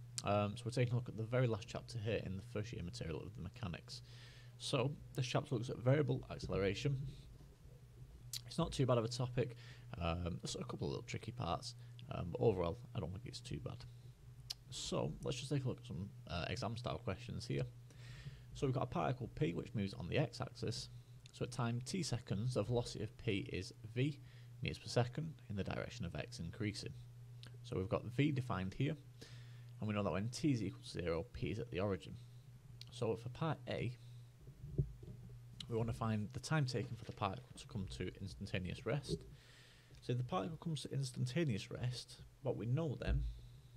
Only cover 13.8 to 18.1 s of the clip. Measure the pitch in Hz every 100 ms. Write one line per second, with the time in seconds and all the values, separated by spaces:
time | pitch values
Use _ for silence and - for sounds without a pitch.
13.8 | - - - - - - - - - -
14.8 | - - 151 - 127 131 135 143 123 -
15.8 | - 87 101 - - 85 - - 101 117
16.8 | - 73 - 92 - 92 - 135 127 -
17.8 | - - -